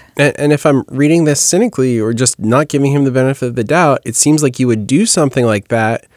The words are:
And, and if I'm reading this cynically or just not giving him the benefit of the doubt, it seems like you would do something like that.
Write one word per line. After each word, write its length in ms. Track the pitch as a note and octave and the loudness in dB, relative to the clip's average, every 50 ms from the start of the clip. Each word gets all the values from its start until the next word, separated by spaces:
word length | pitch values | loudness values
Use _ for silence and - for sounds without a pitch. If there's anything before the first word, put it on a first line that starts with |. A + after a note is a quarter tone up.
| - _ _ - | -20 _ _ 0
And, 200 | C#3+ C#3+ - - | 0 0 0 0
and 140 | D3 D3 D3+ | 0 0 0
if 120 | C#3+ - | 2 2
I'm 180 | D#3 C#3+ C3 - - | 2 0 0 -2 -4
reading 380 | C#3+ C3 C#3+ D3 E3 E3+ E3 | -2 0 2 2 2 2 2
this 160 | D3+ D3 C#3 | 2 0 0
cynically 580 | - - - F3+ A#3 A#3+ - - C3 C3 A#2+ A2+ | 0 0 0 0 0 0 -2 -2 -2 0 0 0
or 140 | G#2+ A2 A#2+ | -2 -2 -2
just 260 | A2+ B2+ A#2+ - - | 0 -2 -2 -2 -2
not 280 | F#2+ G#2+ A#2 C3+ D#3 D3 | -2 0 0 0 0 0
giving 240 | - C#3 C#3 C#3 | 0 0 0 0
him 120 | C#3 C#3+ C#3 | 2 0 0
the 80 | C3+ | 0
benefit 360 | B2 C3 B2+ C3 C#3 - - B2 | 0 0 0 0 -2 -2 -6 -6
of 80 | A#2+ | -4
the 80 | B2 A2+ | -4 -2
doubt, 360 | G#2 C#3+ F3 F3+ D3+ C3+ - - | -2 0 0 2 2 0 -2 -4
it 100 | - A2+ | -6 -6
seems 280 | - - D3 D3+ D3+ D3+ | -2 0 2 2 2 2
like 160 | C3+ B2 - | 0 0 0
you 80 | C3 B2 | 0 0
would 180 | A#2 A2 G#2 G2 | 0 -2 -2 0
do 180 | C3 D#3 A3 | 0 0 0
something 400 | A3+ - F#3 D3+ C#3 - C3+ A#2+ | 0 0 0 0 0 0 0 0
like 240 | A#2 G#2+ G#2 G2 - | 0 0 -2 -2 -4
that. 360 | B2 A2+ A2 A2 A#2 - - _ _ | -2 -2 -2 -2 -2 -4 -8 _ _